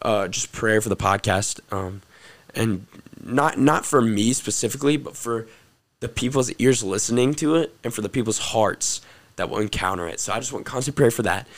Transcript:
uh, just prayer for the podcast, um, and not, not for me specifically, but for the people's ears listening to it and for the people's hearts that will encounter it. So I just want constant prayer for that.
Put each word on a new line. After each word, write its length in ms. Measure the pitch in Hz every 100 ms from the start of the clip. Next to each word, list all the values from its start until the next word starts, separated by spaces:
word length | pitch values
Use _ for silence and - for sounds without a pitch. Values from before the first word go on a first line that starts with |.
uh, 260 | - 104 95
just 240 | 98 -
prayer 300 | - 113 107
for 80 | 107
the 80 | 95
podcast, 640 | 98 101 - 95 - - -
um, 300 | 98 95 98 - - - - -
and 320 | - 113 95 107 - - -
not, 340 | - 127 151 -
not 280 | 139 156 -
for 160 | 147
me 320 | 113 104 110
specifically, 640 | 131 - - 113 131 143 147
but 180 | - -
for 320 | 120 117 113 - _ _ _ _
the 100 | 120
people's 420 | - 123 135 123
ears 300 | - 123 123
listening 500 | 101 98 - 120 127 147
to 200 | 156 160
it 180 | 156 -
and 100 | 120
for 80 | 117
the 80 | 104
people's 280 | 135 110 107
hearts 640 | - 117 104 - - - - - _ -
that 120 | 90
will 100 | 107
encounter 480 | 107 - 92 95 85
it. 120 | -
So 140 | -
I 60 | 107
just 140 | 127
want 120 | 131 -
constant 300 | 131 127 -
prayer 140 | 127
for 140 | 117
that. 240 | 104 95 -